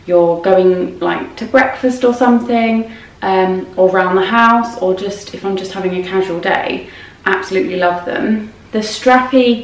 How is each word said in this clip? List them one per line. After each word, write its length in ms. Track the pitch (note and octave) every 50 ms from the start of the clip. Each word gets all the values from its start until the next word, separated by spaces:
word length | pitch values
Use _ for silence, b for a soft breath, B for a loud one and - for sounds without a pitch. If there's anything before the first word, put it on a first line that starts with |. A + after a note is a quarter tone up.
| B F3+
you're 320 | F3 F3 E3+ E3+ E3+ E3+ E3+ F#3+
going, 480 | F#3 F#3 F#3 F#3 F#3 F3+ F3+ - - - E3+ F3
like, 260 | E3+ - - - - -
to 80 | A3+
breakfast 580 | G#3+ - C4 C4 C4 - - - B3+ B3 - -
or 100 | A#3+ A#3+ - C4
something, 480 | B3 A#3+ A#3 A#3 - A#3+ A#3 A3+ A3+ A3+ A3+ A3+ B B B B B B B
um, 300 | - G3 F#3+ F#3 F#3 F#3 F#3 F#3 - - - -
or 80 | F#3 F#3 F#3 F#3+
round 180 | F#3 F#3 F#3 F#3
the 80 | F#3
house, 460 | - - - - - - A#3+ A#3 - - - F#3
or 80 | F#3 F#3 F#3 G3+
just 280 | G3+ - - - - -
if 60 | - -
I'm 120 | G3 G3 F#3+
just 120 | F#3 - - F#3+
having 160 | F#3 F#3 F3+ F#3
a 60 | F3+ F3+ F#3+
casual 260 | F#3+ F#3 - E3+ E3+ - F#3+ E3+
day, 340 | - - - - - - B B B B B B B -
absolutely 520 | F#3+ F#3+ F#3+ F#3+ - F#3+ F#3+ - - F#3 F#3 F3+ F3
love 180 | F3 F3 -
them. 460 | - - - - G#3+ A3 G#3+ G#3 - - - - -
The 80 | - G#3+
strappy 840 | G#3+ - - - - B3+ B3+ B3+ B3+ B3 C4+ C4 B3 A#3+ A#3 A3